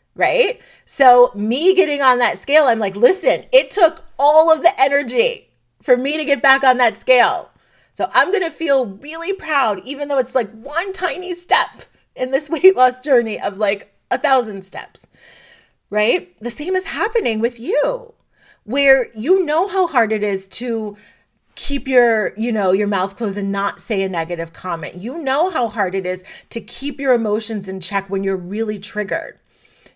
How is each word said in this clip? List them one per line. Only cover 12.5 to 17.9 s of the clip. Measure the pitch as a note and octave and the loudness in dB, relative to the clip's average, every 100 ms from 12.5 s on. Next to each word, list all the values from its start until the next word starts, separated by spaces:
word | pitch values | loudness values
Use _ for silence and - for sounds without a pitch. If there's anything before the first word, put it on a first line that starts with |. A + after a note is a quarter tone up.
| D4+ F#4+ F#4+ | 4 4 6
loss | B3+ B3 | 2 2
journey | D4 B3 A3 G#3 | 2 2 2 -4
of, | G3+ F#3+ | -6 -2
like, | G#3 G3+ - _ - | -2 -2 -8 _ -6
a | C4 | -2
thousand | C#4+ C4 A3 G3 - | 2 2 2 -8 -10
steps," | - - - - _ - - _ _ _ _ - | -14 -16 -20 -20 _ -20 -20 _ _ _ _ -6
right? | G#3 G#3+ F4 - _ | -2 2 0 -2 _
The | A#3 | -10
same | - D#4 F#4 | -8 -4 -4
is | F#4 | -4
happening | C4+ G#4+ A#4 C4+ A3 | -6 -2 -2 -2 -2
with | A#3 A#3 | -4 -4
you, | B3+ C5+ C4 | -4 -2 -2